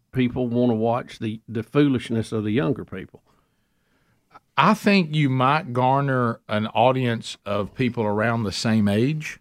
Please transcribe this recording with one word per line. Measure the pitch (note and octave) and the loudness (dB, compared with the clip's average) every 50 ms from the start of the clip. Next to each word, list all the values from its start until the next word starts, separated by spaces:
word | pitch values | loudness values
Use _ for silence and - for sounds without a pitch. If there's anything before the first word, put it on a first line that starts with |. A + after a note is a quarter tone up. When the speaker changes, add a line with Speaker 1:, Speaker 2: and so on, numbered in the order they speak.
| _ _ | _ _
Speaker 1:
people | - B2+ B2+ A#2+ A#2+ C3+ B2+ | -2 -2 -2 0 -2 -2 -4
wanna | A#2+ A#2+ A#2+ B2 A#2+ A2+ | -2 0 2 2 2 2
watch | A2 A2+ A#2 A#2 B2+ - - - | 2 0 0 0 -2 -4 -8 -10
the, | - A#2 A2 G#2+ A2+ - - | -8 -8 -8 -8 -8 -10 -8
the | A2 A2+ G#2+ | -8 -8 -6
foolishness | - - D3 D3 C#3+ C3 A#2 - - A#2 A2+ G#2+ - | 0 2 4 4 4 2 0 -2 -2 -2 -2 -2 -2
of | A2+ A2 G#2 | -4 -4 -2
the | G#2+ | 0
younger | G#2 C3 E3 D#3 B2 - - | 0 0 0 0 -2 -4 -8
people? | - - F#2+ D2+ - - - _ _ _ _ _ _ _ _ _ _ _ _ _ _ _ _ _ _ _ _ _ _ - - _ _ _ | -12 -14 -14 -14 -16 -18 -20 _ _ _ _ _ _ _ _ _ _ _ _ _ _ _ _ _ _ _ _ _ _ -20 -20 _ _ _
Speaker 2:
I | C3+ D3 F#3+ G#3+ | 4 4 4 4
think | G#3 - G#3+ G3+ G3 F3 D3+ D3+ | 2 2 2 2 4 2 0 0
you | D#3 D3 C3+ | 0 0 2
might | C3 C3 B2+ C3 D3 D#3 F#3+ B2 A#2+ | 2 2 2 2 2 0 -2 -4 -2
garner | C#3 B2+ B2+ C3+ C#3 C#3+ C#3 C3 B2+ B2 A#2 A#2 - _ | 0 2 2 2 2 0 0 0 0 0 0 -2 -4 _
an | - A2 G#2+ G#2+ | -4 -4 -2 -2
audience | A2 - G#2+ A#2 B2+ B2+ C3 B2+ A#2+ A#2 A#2 - - - - _ | -2 0 2 4 4 2 2 0 -2 -2 -4 -6 -12 -16 -12 _
of | G2+ G2+ G#2 G2 F#2+ - | -4 -4 -4 -4 -4 -4
people | - C3 A#2+ B2 A#2 G#2+ | -4 -4 -2 -2 -2 -2
around | G#2 G#2 G#2 A2 A#2 A#2 A#2 A2 | -2 0 0 0 0 0 -2 -2
the | G2 | -4
same | F2+ - - A#2 A2 A2 G#2 | -4 -2 0 0 2 2 2
age. | G2+ G2+ G#2+ B2 C#3 D#3+ D#3 D3+ - - - | 2 2 2 2 0 0 -4 -6 -10 -12 -16